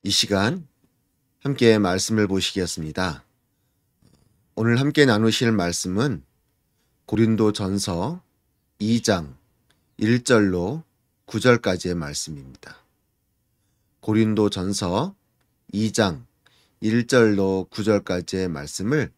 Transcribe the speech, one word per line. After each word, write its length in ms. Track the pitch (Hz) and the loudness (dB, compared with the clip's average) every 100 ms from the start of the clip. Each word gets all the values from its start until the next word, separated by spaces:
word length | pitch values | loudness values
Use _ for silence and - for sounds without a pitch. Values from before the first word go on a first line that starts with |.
| 98 | -2
이 40 | |
시간 580 | 98 - 101 104 180 165 _ _ _ _ _ _ _ | -2 0 0 0 -2 -12 _ _ _ _ _ _ _
함께 380 | 139 143 117 107 | -6 2 6 6
말씀을 500 | 95 95 - 113 101 | 4 0 0 0 0
보시겠습니다. 960 | 95 - 98 87 - 78 78 92 71 _ _ _ _ _ _ _ _ _ _ _ _ _ | 0 -2 -4 -4 -6 -8 -4 -4 -6 _ _ _ _ _ _ _ _ _ _ _ _ _
오늘 240 | - 113 117 | -4 0 2
함께 280 | 143 147 139 | 2 4 4
나누실 440 | 104 113 107 120 | 6 2 2 0
말씀은 720 | 110 87 87 92 92 143 90 - _ _ _ _ _ _ _ - | 0 0 -4 -4 -2 -2 -4 -10 _ _ _ _ _ _ _ -6
고린도전서 1160 | 107 110 110 107 104 98 98 98 85 104 175 _ _ _ _ _ _ | 0 2 4 2 0 -4 -4 -4 -4 -4 -8 _ _ _ _ _ _
이 220 | 104 117 | -2 0
장 360 | 113 95 76 65 _ _ _ _ _ - | 0 -2 -2 -16 _ _ _ _ _ -4
일 260 | 107 123 | 0 0
절로 580 | 123 120 101 90 90 151 - _ _ _ | 4 4 4 0 -4 -6 -10 _ _ _
구 160 | _ 113 | _ -2
절까지의 540 | 127 120 - 90 90 | 2 2 2 -2 -2
말씀입니다. 840 | 87 73 76 - 76 67 65 - - _ _ _ _ _ _ _ _ _ _ _ _ | -4 -6 -10 -10 -12 -16 -20 -20 -20 _ _ _ _ _ _ _ _ _ _ _ _
고린도전서 1120 | - 107 110 107 104 98 92 98 95 92 175 - _ _ _ _ _ | -2 2 2 2 0 0 -4 -4 -2 -2 -2 -8 _ _ _ _ _
이 180 | 101 110 | -4 -2
장 340 | 101 104 73 - _ _ _ _ _ | 0 0 -2 -14 _ _ _ _ _
일 260 | 110 113 117 | -2 -2 2
절로 600 | 131 113 101 98 95 90 | 4 4 4 0 -2 -4
구 120 | - | -6
절까지의 680 | 104 104 - 90 80 95 92 | 0 0 0 -6 -4 -4 -4
말씀을 640 | 76 73 - 98 151 127 | -6 -10 -8 -4 -2 -4